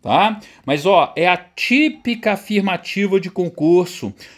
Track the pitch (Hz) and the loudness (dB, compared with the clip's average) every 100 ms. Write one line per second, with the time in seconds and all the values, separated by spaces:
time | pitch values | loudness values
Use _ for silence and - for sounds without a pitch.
0 | - 139 214 208 - - - 147 185 185 | 0 2 2 -2 -14 -14 -4 -2 2 4
1 | 143 - 175 175 - - - 254 302 302 | 2 0 0 0 -4 -8 0 2 2 -2
2 | 247 233 214 208 - 208 196 175 - 196 | -6 -4 -2 -4 -2 -2 0 -4 -6 -4
3 | 202 190 180 185 175 - 156 175 175 - | 0 0 -2 -6 -6 0 2 4 2 -6
4 | 110 - - | -10 -12 -20